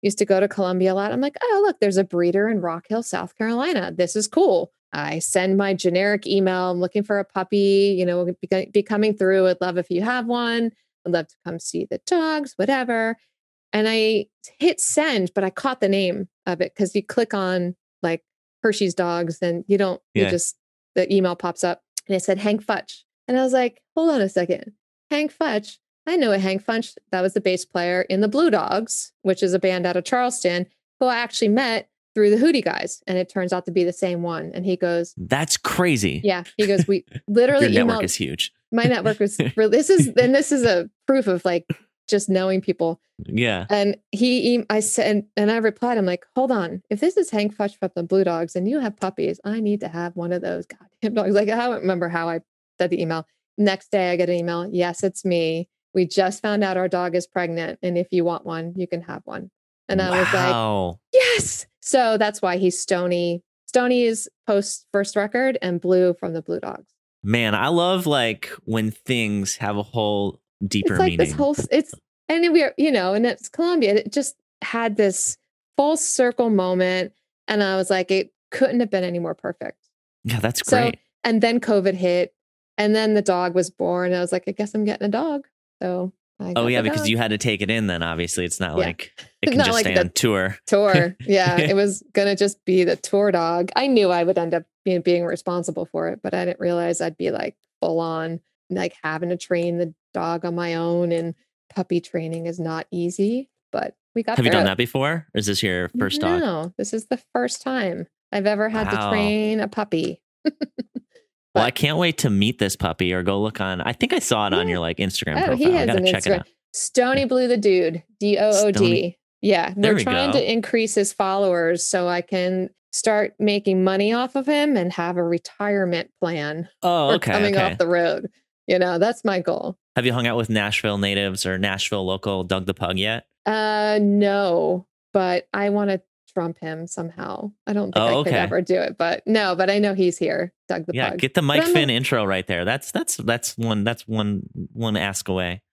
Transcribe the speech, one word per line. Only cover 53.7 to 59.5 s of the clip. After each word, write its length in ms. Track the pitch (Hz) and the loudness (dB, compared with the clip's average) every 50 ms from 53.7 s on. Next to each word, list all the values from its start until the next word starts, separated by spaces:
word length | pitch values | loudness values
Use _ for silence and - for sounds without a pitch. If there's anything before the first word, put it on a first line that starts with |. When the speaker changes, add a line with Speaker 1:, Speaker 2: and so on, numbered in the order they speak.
| 190 190 - _ | 2 0 -6 _
Speaker 1:
day 200 | - 202 185 180 | 0 0 2 2
I 40 | 175 | 2
get 140 | 170 180 170 | 0 0 0
an 60 | 180 | 0
email. 320 | 175 170 170 170 170 175 190 | -2 -2 -2 -4 -4 -6 -4
"Yes, 320 | - 180 175 175 175 - - | -2 -2 -2 -2 -2 -2 -4
it's 200 | 190 185 - - | -4 -4 -2 -2
me. 460 | 190 180 170 165 160 165 165 175 _ _ _ _ _ _ | 0 0 2 2 0 -2 -2 -6 _ _ _ _ _ _
We 120 | 185 180 175 | 0 0 2
just 340 | - - 190 185 202 - | 2 0 0 0 0 -4
found 220 | - 214 208 208 208 | -4 -2 0 0 0
out 140 | 190 190 185 | 0 0 0
our 100 | 185 180 | 0 0
dog 280 | 185 180 180 180 165 | 0 -2 -2 0 -2
is 120 | 180 175 - | -2 -4 -2
pregnant. 500 | _ 185 175 165 165 165 165 160 - - - | _ -4 -4 -4 -4 -6 -6 -6 -8 -6 -6
And 140 | 180 175 175 | -2 -2 -2
if 100 | 175 - | -2 0
you 120 | - 180 170 | 0 0 0
want 200 | 175 170 - - | 0 -2 -4 -6
one, 280 | - 165 165 165 170 175 | -8 -8 -8 -8 -8 -6
you 120 | 190 180 175 | -8 -6 -6
can 140 | - 170 170 | -6 -10 -8
have 180 | - 160 - - | -10 -14 -14 -12
one." 260 | - - - - 190 | -12 -12 -12 -12 -14